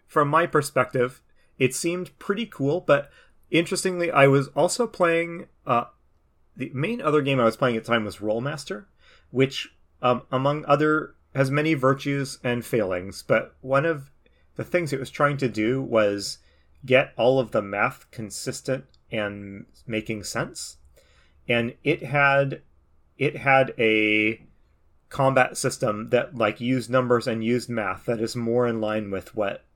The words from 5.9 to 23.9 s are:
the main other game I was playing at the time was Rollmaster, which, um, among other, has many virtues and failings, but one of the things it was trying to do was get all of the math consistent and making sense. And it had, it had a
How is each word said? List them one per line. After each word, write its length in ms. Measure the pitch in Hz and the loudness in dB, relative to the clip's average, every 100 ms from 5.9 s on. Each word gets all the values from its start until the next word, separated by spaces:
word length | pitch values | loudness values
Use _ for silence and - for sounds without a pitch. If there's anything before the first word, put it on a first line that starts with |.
| _ _ _ _ _ _ - | _ _ _ _ _ _ -12
the 140 | 135 | -8
main 280 | 131 170 240 | -4 -4 -2
other 180 | 156 151 | 0 0
game 180 | 139 135 | 2 2
I 40 | |
was 120 | 113 - | 2 2
playing 200 | 131 113 | 0 0
at 80 | |
the 80 | - | 0
time 120 | 117 | -2
was 140 | 107 90 | -2 -6
Rollmaster, 680 | 104 113 135 151 - 208 - _ _ - _ | -4 -2 -4 -8 -10 -12 -14 _ _ -20 _
which, 420 | 123 135 - - _ _ - | 0 0 -2 -12 _ _ -4
um, 220 | 123 120 - | 0 0 -2
among 340 | 131 139 151 151 | 0 0 0 2
other, 480 | 143 151 156 - _ _ | 4 4 2 -2 _ _
has 160 | 139 131 | -2 0
many 240 | 143 156 | 2 0
virtues 640 | 151 131 139 143 139 135 - | 2 2 2 0 -4 -4 -6
and 220 | 127 120 | -4 -4
failings, 580 | - 120 95 90 95 - | -2 -2 0 -2 -6 -8
but 320 | - 113 - _ | 0 0 0 _
one 240 | 131 135 | -2 0
of 260 | 165 151 135 _ _ _ _ - | 0 -4 -8 _ _ _ _ -12
the 80 | |
things 280 | 123 180 156 | -4 -2 -2
it 80 | 143 | -6
was 100 | 131 | -6
trying 260 | - 143 139 | -2 0 0
to 120 | 127 | -2
do 320 | 104 110 135 | 0 -2 -2
was 560 | 135 113 104 101 98 - _ _ _ _ 131 | 0 2 2 0 -6 -12 _ _ _ _ 2
get 260 | 127 - - | 2 2 0
all 220 | 120 135 | 2 2
of 120 | 113 | 2
the 120 | 110 | -2
math 480 | 101 101 123 - _ | -2 -2 -2 -4 _
consistent 760 | - 107 - 135 - - 135 - _ - | -14 -12 -10 -10 -8 -6 -6 -8 _ -10
and 540 | 113 104 101 101 98 - _ - | -6 -6 -8 -14 -16 -18 _ -6
making 380 | 110 107 107 | -6 -4 -8
sense. 540 | 98 113 151 - - - - _ _ _ _ _ - | -6 -6 -8 -10 -16 -18 -20 _ _ _ _ _ -2
And 260 | 117 117 - | 0 0 -4
it 180 | 143 165 | -2 -2
had, 600 | 117 143 143 139 139 - _ _ _ _ _ - | 0 2 4 4 0 -4 _ _ _ _ _ -4
it 180 | 143 131 | -4 -2
had 380 | 139 135 127 - | 4 4 4 2
a 640 | 110 | 2